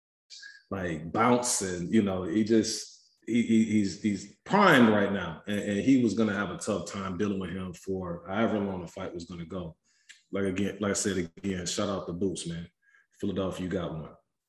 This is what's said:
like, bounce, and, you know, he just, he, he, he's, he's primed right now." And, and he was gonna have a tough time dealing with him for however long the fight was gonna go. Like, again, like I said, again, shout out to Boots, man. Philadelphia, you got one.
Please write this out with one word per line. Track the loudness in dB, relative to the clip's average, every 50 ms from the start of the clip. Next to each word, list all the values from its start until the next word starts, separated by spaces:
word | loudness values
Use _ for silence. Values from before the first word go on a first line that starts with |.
| _ _ _ _ _ _ -20 -20 -18 -20 -20 -18 _ -8
like, | -6 -4 -4 -4 -4 -4 -6 -2
bounce, | 2 4 6 6 6 4 4 0 -2 -2 -2
and, | -2 -4 -4 -2 2
you | 4 4 4
know, | 4 2 -2 -2
he | 0 0 2 2
just, | 4 4 4 4 2 -2 -6 -8 -12 -16 -20 _ _ _ _ _
he, | -2 0 2
he, | 2 4 4 4 4
he's, | 4 4 2 2 0 -2 -2 -2
he's | -2 -2 -2 -6 -12 -20 _ -4
primed | 0 4 6 6 8 8 8 8 8
right | 6 6 2 2
now." | 0 -2 -4 -6 -8 -10 -8 -6
And, | -6 -4
and | -2 -2 -2 0
he | 4 4 4 4 4
was | 2 2
gonna | 2 2 2 0
have | -2 -4 -4
a | -6 -6
tough | -4 -4 -4 -4 -4 -6
time | -8 -8 -8 -6 -4 -2
dealing | -2 -2 -2 -2
with | -4 -6
him | -6 -8 -8 -10 -10
for | -12 -8 -6 -6 -6 -6 -6 -8 -10 -8 -6
however | -2 0 0 0 0 0
long | -2 -4 -6 -8
the | -10 -10
fight | -10 -10 -10 -10 -10
was | -12 -12
gonna | -12 -12 -12 -12
go. | -10 -10 -10 -10 -10 -12 _ _ _ _ _ _ -20 -20 _ _ _
Like, | -4 -4 -2
again, | -2 -2 -2 -2 -4 -4 -4
like | -2 -2
I | -2
said, | -2 -2 -2 -2 -2 -4 -6 _ -8
again, | -6 -6 -4 -4 -4
shout | -6 -4 -4 -2 -2
out | -4 -4 -6
to | -6 -6
Boots, | -4 -2 -2 -2 -4 -8 -8
man. | -8 -10 -10 -14 _ _ _ _ _ _ _ _ _ _
Philadelphia, | -6 -4 -2 -2 -2 -4 -4 -4 -6
you | -4
got | -4 -4 -4 -4
one. | -8 -8 -10 -12 -16 _ _ _ _ _ _